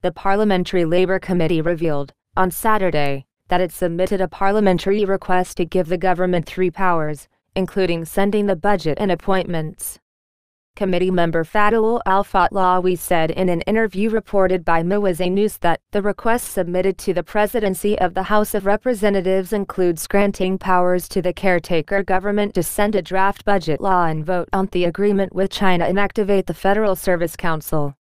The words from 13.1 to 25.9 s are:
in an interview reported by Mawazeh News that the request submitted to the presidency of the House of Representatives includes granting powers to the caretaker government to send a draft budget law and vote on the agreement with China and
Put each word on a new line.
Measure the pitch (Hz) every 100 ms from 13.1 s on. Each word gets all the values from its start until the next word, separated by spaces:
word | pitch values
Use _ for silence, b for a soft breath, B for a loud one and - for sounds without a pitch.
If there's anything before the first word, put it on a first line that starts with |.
| 175 160
in | 165 185
an | 170
interview | - 220 220 190 220
reported | 220 - 202 190 185
by | 170 165
Mawazeh | 170 208 202 165 180
News | 190 214 -
that | 170 165 _
the | 208
request | 202 196 226 240 -
submitted | - 170 180 190 185
to | -
the | 175
presidency | 170 214 208 240 208 190 208 208
of | 180
the | 185
House | 185 208 214
of | 214 196
Representatives | 208 254 226 208 202 180 190 185
includes | 214 196 - 180 165 -
granting | 202 202 - 185 190
powers | - 185 180 180 -
to | 196
the | 180
caretaker | 170 196 175 - 170 151 196
government | 190 190 202 208 208
to | 185
send | 160 - 208 202
a |
draft | 165 190 196 -
budget | - 202 160 147
law | 196 185 170
and | 156 156
vote | 180 170
on | 196 190
the | 180 175
agreement | 170 208 196 190 180
with | 190
China | - 196 175
and | 170